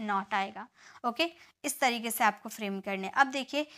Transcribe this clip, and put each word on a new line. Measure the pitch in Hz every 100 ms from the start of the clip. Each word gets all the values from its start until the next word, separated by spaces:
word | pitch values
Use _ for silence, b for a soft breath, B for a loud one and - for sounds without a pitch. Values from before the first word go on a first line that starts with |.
| 214
not | 196 196
आएगा। | 208 196 196 233 B B B
ओके, | 240 233 339 B B B
इस | 285 -
तरीके | 262 233 226
से | -
आपको | 220 202 226
फ्रेम | - 208 196
करने। | 202 190 190
अब | - 269
देखिए, | 269 254 285 294